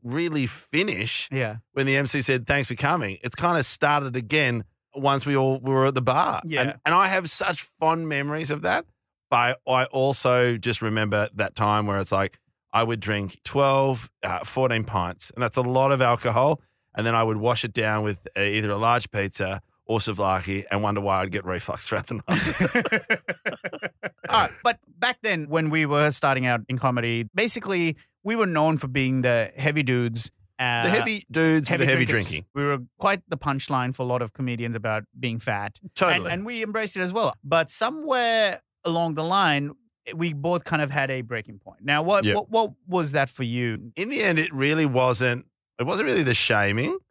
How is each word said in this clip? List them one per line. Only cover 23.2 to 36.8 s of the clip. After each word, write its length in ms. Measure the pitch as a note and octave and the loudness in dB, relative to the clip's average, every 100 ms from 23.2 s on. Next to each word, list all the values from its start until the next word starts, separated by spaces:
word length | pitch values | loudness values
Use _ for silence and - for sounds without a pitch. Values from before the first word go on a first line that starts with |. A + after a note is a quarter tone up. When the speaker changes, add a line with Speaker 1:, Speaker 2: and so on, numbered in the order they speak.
| - - A3 - G3 - - _ G#3+ | -4 -8 -8 -8 -10 -10 -12 _ -14
Speaker 1:
<laughs> 160 | - - | -12 0
Speaker 2:
All 100 | A3 | 2
right, 80 | D#3 - | 2 0
but 160 | A#3+ A3+ _ E3+ | -2 -2 _ -4
back 200 | A#3+ B3 | -4 -2
then 260 | A3 E3+ D3 | -2 -2 0
when 200 | D#3+ D#3 | 0 2
we 140 | D#3 | 2
were 260 | D3 D3 D3+ | 2 4 2
starting 360 | C3+ C#3+ C3+ B2+ | 2 2 2 2
out 140 | A#2+ G#2+ | 0 -2
in 100 | C3 | -2
comedy, 500 | C3 B2 A#2 A#2 A2 | 0 0 0 -2 -4
basically 640 | F#3+ A#3 A#3 G3 F#3 E3 D3+ _ _ | 0 0 0 0 0 0 -4 _ _
we 120 | G3+ A#3 | -4 0
were 100 | G3 | 2
known 320 | D#3 D#3+ D3+ | 2 2 2
for 100 | C3+ | -2
being 320 | C3+ C3 C3 | 0 0 2
the 320 | B2 A#2 G#2+ - | 2 2 0 -2
heavy 260 | D3+ D3+ | -2 0
dudes. 480 | C3 B2 A#2 A#2 - _ _ - | 2 2 0 -2 -8 _ _ -4
Uh, 260 | B2+ A#2+ | -2 0
Speaker 1:
The 40 | A#2 | 2
heavy 360 | G#3+ A3 G#3 - | 2 0 -4 -4
dudes 380 | D#3+ D#3+ D#3+ C#3 | 2 4 4 2
with 0 | |
Speaker 2:
heavy 160 | E3+ | 0
Speaker 1:
the 60 | C3 | 2
heavy 140 | C3 B2 | 2 2
Speaker 2:
drinkers. 220 | A2+ - | 0 0
Speaker 1:
drinking. 160 | D#2 - | -4 -8
Speaker 2:
We 100 | C#3 | -4
were 140 | C#3+ C3+ B2 - | -2 -2 -6 -2
quite 220 | G3 G3 - | 0 0 -4
the 80 | D#3 | -6
punchline 580 | D3 C3+ - C3 B2 | -4 -4 -2 -2 -2
for 80 | B2 | -4
a 40 | B2 | -2
lot 160 | B2 | -2
of 100 | A2+ | -4
comedians 420 | - B2 A#2 A#2 | -6 -6 -4 -6
about 300 | A#2 A2 A2 G#2 B2 | -4 -4 -4 -6 -8
being 200 | B2 A2+ | -6 -4
fat. 400 | - G2+ G#2 - - | -4 -4 -6 -12 -12
Speaker 1:
Totally. 300 | - F3+ F3+ | -2 2 2
Speaker 2:
And, 80 | F3 | 0
and 140 | F3+ A3 | -6 -6
we 160 | A#3 | -8
embraced 340 | G#3+ A3 | -6 -4